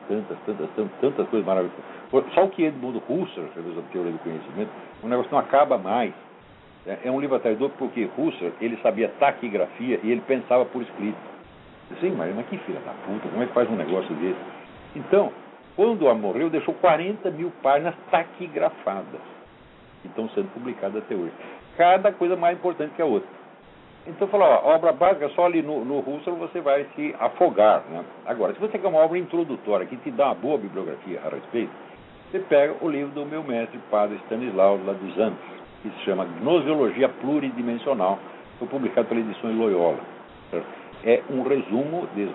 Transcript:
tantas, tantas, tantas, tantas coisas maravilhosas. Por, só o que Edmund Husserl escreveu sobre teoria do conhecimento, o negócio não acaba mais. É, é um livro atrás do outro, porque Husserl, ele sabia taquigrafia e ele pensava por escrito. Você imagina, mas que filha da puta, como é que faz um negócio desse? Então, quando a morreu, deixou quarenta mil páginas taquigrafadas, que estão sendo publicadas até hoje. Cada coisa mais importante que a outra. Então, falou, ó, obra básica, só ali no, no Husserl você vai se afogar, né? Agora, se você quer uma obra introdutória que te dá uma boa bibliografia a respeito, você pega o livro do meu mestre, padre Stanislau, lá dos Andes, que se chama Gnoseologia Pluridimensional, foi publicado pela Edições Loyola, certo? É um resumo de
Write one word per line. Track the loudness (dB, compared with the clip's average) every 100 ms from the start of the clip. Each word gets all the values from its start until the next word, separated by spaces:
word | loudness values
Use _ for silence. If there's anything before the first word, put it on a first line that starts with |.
| -4
tantas, | -4 -4 -8
tantas, | -6 -6 -6 -4
tantas, | -4 0
tantas | -2 0 0
coisas | 0 2
maravilhosas. | 2 0 -4 -16 -18 2
Por, | 2 4
só | 2
o | 2
que | 2
Edmund | -2 -2 -6 -6 -4
Husserl | -4 -4 -6 -10
escreveu | -10 -10
sobre | -10 -8
teoria | -4 -4
do | -4
conhecimento, | -8 -10 -10 -8 -8 -8 -18 -12
o | -2
negócio | -2 2
não | 0
acaba | 4 4 6 2
mais. | 0 0 0 -4 -20 -20 -20 -20 -20 -18 -10
É, | -8
é | -4
um | -2
livro | 0 0
atrás | 2 2
do |
outro, | -2 -2
porque | -6 -2 -4 0
Husserl, | -2 -2 -6 -4
ele | -6 0
sabia | 0 2 -2 2
taquigrafia | 2 2 -4 -2 -2 -2 -2 -2
e | 0
ele | -2
pensava | 0 -2 4 2 2
por | -2
escrito. | -8 -6 -6 -6 -14 -20 -20 -20 -20 -20 -16
Você | -4 -2
imagina, | -2 -4 -4
mas | -6
que | -8
filha | -8 -8
da | -10 -12 -8
puta, | -6 -6
como | -4
é | 0
que |
faz | 2 2
um | 0
negócio | 0 -2 -2 -4
desse? | -2 -4 -8 -16 -18 -20 -14
Então, | -12 2 2 2 -4 -20 -20 -12
quando | 2 2 6 4
a |
morreu, | 4 2 0 0
deixou | 0 -2
quarenta | 2 4 4 0 -4 -4
mil | -4 -8 -2
páginas | 2 4 2 -6 0
taquigrafadas, | 0 0 -10 -8 -2 -2 -2 -6 -4 -8 -14 -16 -20 -20 -20 -20 -20 -20 -20
que | -12
estão | -6 -4
sendo | -4 -4
publicadas | -6 -10 -6 -6 -6
até | -6
hoje. | -6 -6 -8 -16 -18 -12 4
Cada | 8 8 4
coisa | 2 0 2
mais | 2 2
importante | -2 -2 -6
que | 0
a | 2
outra. | 2 -2 -16 -20 -20 -20 -20 -20 -20 -14
Então, | -2 2
falou, | 6 8
ó, | 8 6
obra | 6 4
básica, | 4 4 4 0
só | 2
ali | 2 2
no, | 0 -4
no | -2 -4
Husserl | -4 -6 -6 -6
você | -6 -4
vai | 2 2 0 -6
se | -6 -2
afogar, | -4 2 2 8 8 6 2
né? | -10 -12 -12
Agora, | -8 -2 -2
se | 0
você | -4 -2
quer | 2
uma | 6
obra | 4 4
introdutória | -2 -2 -2 -4 0 0
que | 0 -8
te | -8
dá | 2 2
uma |
boa | 2 -2 -2
bibliografia | -2 -8 -8 -8 -10 -8
a | -8
respeito, | -8 -6 -4 -4 -8 -20 -20 -20 -20 -8
você | -8
pega | 4 4 4 0
o | -4
livro | -2 -4
do | -6 -8
meu | -8
mestre, | -4 -4 -4 -8 -2
padre | 2 2 -2
Stanislau, | -6 -6 -2 4 6 6 0
lá |
dos | -4 -4 0
Andes, | 0 0 -12 -16 -18 -12
que | -12
se | -6
chama | -2 -2
Gnoseologia | -2 -2 2 4 4 2 2 4 0
Pluridimensional, | 0 -2 0 -2 -4 -4 -2 -2 2 2 0 -6 -18 -20 -12
foi | -6
publicado | -4 0 0 0
pela | 0
Edições | -2 -4 -4 0
Loyola, | 2 4 4 2 -6 -18 -20 -20 -8
certo? | -8 -8 -14 -18 -4
É | 2 2 2
um | -4
resumo | 2 0 2 -2 -2 -4 -6
de | -4 -4